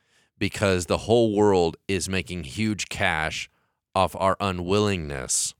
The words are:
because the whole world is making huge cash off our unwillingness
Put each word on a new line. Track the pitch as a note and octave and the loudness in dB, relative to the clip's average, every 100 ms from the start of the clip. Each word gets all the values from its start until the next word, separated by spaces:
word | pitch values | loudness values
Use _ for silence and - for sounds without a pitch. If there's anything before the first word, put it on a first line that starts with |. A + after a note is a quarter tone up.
| _ _ _ - | _ _ _ -6
because | G2 - G2+ F#2 E2 | -6 0 2 2 2
the | F2 | -2
whole | - A#2 A2+ | 2 4 4
world | G2+ G#2 F#2+ E2 - - | 4 4 6 4 0 -4
is | G2 E2+ | -4 -2
making | F#2+ E2+ F2+ | -4 -4 -8
huge | C#2 C2 A2 G2 - | -8 -4 -2 -2 -6
cash | - G2 D#2+ D#2 - - _ _ _ _ | -2 0 0 -2 -4 -10 _ _ _ _
off | F#2+ F#2 F2 | 0 0 0
our | F#2+ F#2 | 0 0
unwillingness | G2 F2+ F2 G2+ G#2 G2 D2+ C#2 B1 - - - | -2 -4 0 0 2 -2 -4 -8 -4 -2 -4 -6